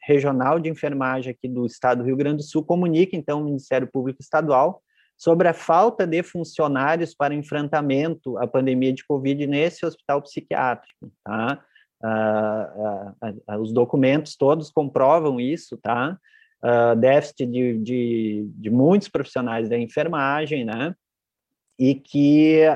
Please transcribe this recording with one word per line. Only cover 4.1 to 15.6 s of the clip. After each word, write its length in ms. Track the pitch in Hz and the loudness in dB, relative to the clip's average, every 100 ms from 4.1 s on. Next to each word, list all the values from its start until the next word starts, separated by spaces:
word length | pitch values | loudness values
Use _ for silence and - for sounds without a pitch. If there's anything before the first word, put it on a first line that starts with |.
| 131 | -8
Estadual 600 | - 156 156 131 156 196 _ _ _ _ | -4 -2 2 2 2 -2 _ _ _ _
sobre 300 | - 165 175 | 2 4 4
a 60 | |
falta 540 | 165 - 170 226 226 180 | 0 2 4 4 2 -2
de 160 | 165 | -2
funcionários 920 | 175 175 160 - 151 135 139 170 165 | -4 -8 -8 -2 -2 0 0 0 -2
para 200 | - 143 | -2 -4
enfrentamento 1040 | 147 147 151 147 156 147 135 160 160 131 110 | -4 -6 -6 -2 -2 0 0 -2 -6 -8 -6
à 80 | 120 | -2
pandemia 460 | 135 131 127 131 | 0 0 0 0
de 120 | 131 | -2
covid 420 | - 143 135 139 143 | -4 -4 -2 -2 -2
nesse 380 | 143 165 - | -2 -2 -2
hospital 380 | 170 - - 143 | -8 -6 -4 -4
psiquiátrico, 880 | 143 - - 165 131 - _ _ - - | -4 -12 -6 -2 -2 -4 _ _ -20 -18
tá? 400 | - 110 117 139 _ _ _ _ | -10 -6 -4 -6 _ _ _ _
Ah, 1080 | 113 110 110 107 107 110 85 90 107 101 101 - | -6 -2 0 0 -2 -4 -8 -8 -6 -6 -10 -12
ah, 100 | 110 104 - | -12 -12 -10
ah, 120 | 107 | -8
os 120 | 110 | -2
documentos 600 | 117 123 147 131 147 151 | 0 2 2 2 2 -2
todos 380 | - 139 160 151 | -2 0 0 -2
comprovam 640 | - 139 143 131 165 156 123 | -4 -2 2 4 4 2 -2
isso, 360 | 127 165 | -4 -6